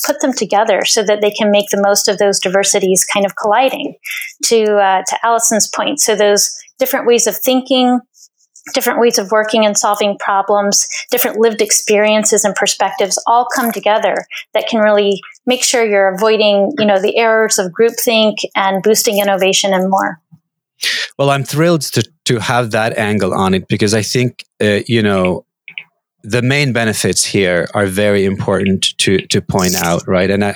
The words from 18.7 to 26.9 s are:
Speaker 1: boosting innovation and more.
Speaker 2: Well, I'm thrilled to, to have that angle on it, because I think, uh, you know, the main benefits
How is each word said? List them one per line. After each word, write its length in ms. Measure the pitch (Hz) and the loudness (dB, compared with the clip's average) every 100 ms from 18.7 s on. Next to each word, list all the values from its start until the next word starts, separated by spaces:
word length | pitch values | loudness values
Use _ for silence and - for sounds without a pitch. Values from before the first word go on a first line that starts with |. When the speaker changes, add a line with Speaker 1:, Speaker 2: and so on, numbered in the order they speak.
| 190 | 0
Speaker 1:
boosting 360 | 208 214 - 202 | 0 2 2 0
innovation 560 | 202 196 190 190 202 | 0 2 2 0 0
and 160 | 190 185 | 0 0
more. 300 | 190 202 180 _ - _ _ _ _ - - - - | 0 -2 -6 _ -20 _ _ _ _ -6 -4 -6 -2
Speaker 2:
Well, 120 | 139 | 0
I'm 140 | 139 | 0
thrilled 360 | 123 139 170 165 | -2 0 2 2
to, 220 | - - 113 _ - | 0 -2 -4 _ -4
to 120 | 120 | -2
have 340 | 98 120 120 | 0 0 0
that 260 | 110 113 - | 0 -2 -2
angle 340 | 107 107 95 | 0 0 0
on 220 | - 95 | 0 0
it, 120 | 95 90 | 0 -2
because 260 | 104 107 | -2 0
I 80 | 110 | 0
think, 420 | 104 123 123 - - _ | 0 -2 -2 -4 -18 _
uh, 180 | 104 101 - | 0 0 0
you 160 | 117 | 0
know, 440 | 104 98 92 85 - _ - - - _ _ _ | 2 2 0 -2 -8 _ -20 -20 -20 _ _ _
the 200 | 113 120 | -4 -2
main 320 | 120 139 143 | 0 0 0
benefits 500 | 117 113 | 0 -2